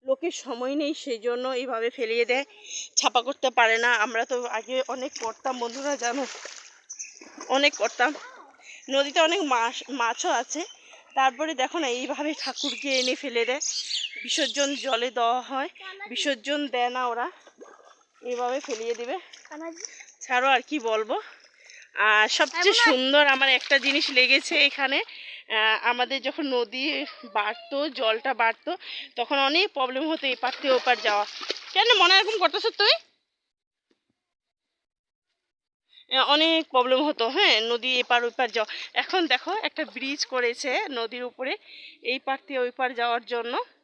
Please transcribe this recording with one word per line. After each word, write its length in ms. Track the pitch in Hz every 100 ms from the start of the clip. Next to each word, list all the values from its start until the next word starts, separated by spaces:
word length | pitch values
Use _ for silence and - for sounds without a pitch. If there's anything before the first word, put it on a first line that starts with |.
| 262
লোকের 240 | 269 330
সময় 440 | - 247 240 254 285
নেই, 180 | 294
সেই 260 | 311 269 226
জন্য 280 | 233 240 254
এইভাবে 420 | 254 254 226 233
ফেলিয়ে 360 | - 220 233 233
দেয়, 200 | 247 277 - - - - -
ছাপা 260 | 285 247
করতে 280 | 233 - 262
পারে 280 | 240 226 226
না। 160 | 233
আমরা 320 | 233 220 226 233
তো 200 | 247 247
আগে 380 | 226 208 262 262
অনেক 240 | 262 262 -
করতাম 400 | 226 220 269 254
বন্ধুরা, 360 | 233 240 277 285
জানো, 300 | 240 262 247 - - - - - _ - - - - - -
অনেক 280 | 262 285 -
করতাম। 400 | - - 302 294 - - - _ - - -
নদীতে 320 | 269 285 339
অনেক 200 | 320 370
মাছ, 420 | 302 247 233 254 -
মাছও 400 | 277 339 - 359
আছে। 360 | 247 262 294 370 - - - _ -
তারপরে 380 | 269 247 311
দেখো 260 | 262 254 339
না, 80 | 277
এইভাবে 460 | 240 254 277 302 294
ঠাকুরকে 600 | 269 - 277 240 277 262
এনে 160 | 254 247
ফেলে 300 | 285 233 233
দেয়, 140 | 269 - - - - - -
বিসর্জন 520 | 240 330 269 247 277 277
জলে 360 | 247 233 247
দেওয়া 300 | 240 233 254
হয়, 280 | 233 262 320 - 381 381 403
বিসর্জন 580 | 247 294 247 233 294 277
দেয় 220 | 247 247
না 180 | 247 247
ওরা, 240 | 233 294 - - _ - - - _ _ _
এইভাবে 380 | 247 240 247 269
ফেলিয়ে 360 | 285 220 233 233
দিবে। 220 | 240 359 - - - 302 330 330 - - - _
ছাড়ো, 260 | - 247 269
আর 120 | 254 -
কি 120 | 302
বলবো। 420 | 226 220 220 359 - - _ _ - - -
আর 340 | - 208 214 214
সবচেয়ে 460 | - 302 330 370
সুন্দর 540 | 440 466 254 262 285 285
আমার 220 | 269 269
একটা 280 | 247 - 277
জিনিস 320 | 262 285 -
লেগেছে 560 | 262 254 277 - 320 285
এখানে, 380 | - 269 285 453 - - - -
আহ, 360 | 220 220 220 233
আমাদের 360 | 240 240 269
যখন 240 | 247 311 285
নদী 600 | 247 226 254 277 269 285 - 240
বাড়তো, 560 | 208 208 233 - 277 302
জলটা 440 | 262 226 220 269
বাড়তো, 440 | 233 226 226 - 359 - - - -
তখন 240 | 233 277
অনেক 340 | 269 320 403
প্রবলেম 360 | 285 254 262 302
হতো 180 | 311 269
এই 80 | 254
পার 160 | 254
থেকে 200 | - 285
ওপার 300 | 254 254 240
যাওয়া। 240 | 226 208 208 - - - -
কেন 240 | 370 453 427
মনে 160 | 349 381
এরকম 200 | 392 440
করতেছ 280 | 349 392 466 -
তুই? 160 | 415 640 - _ _ _ _ _ _ _ _ _ _ _ _ _ _ _ _ _ _ _ _ _ _ _ _ _ _ _ _ - - 262
আহ, 60 |
অনেক 460 | 240 294 320 320 311
প্রবলেম 340 | 262 247 262
হতো, 240 | 294 - 226
হ্যাঁ, 340 | 285 381 220
নদী 380 | 226 240 254 254
এপার 260 | 247 247 240
ওপার 260 | - 247
যাওয়া। 220 | 226 214 - -
এখন 340 | - 269 370 330
দেখো 300 | 359 - 415
একটা 280 | 302 - 302
ব্রিজ 400 | 254 269 294 -
করেছে 540 | 254 240 247 285 302 415
নদীর 340 | 247 226 247
উপরে, 340 | 247 - 262 403 - - - -
এই 180 | - 254
পার 180 | 269 269 -
থেকে 120 | 269
ওই 120 | 247
পার 220 | - 254
যাওয়ার 320 | 240 240 240 233
জন্য। 380 | 240 233 277 494 _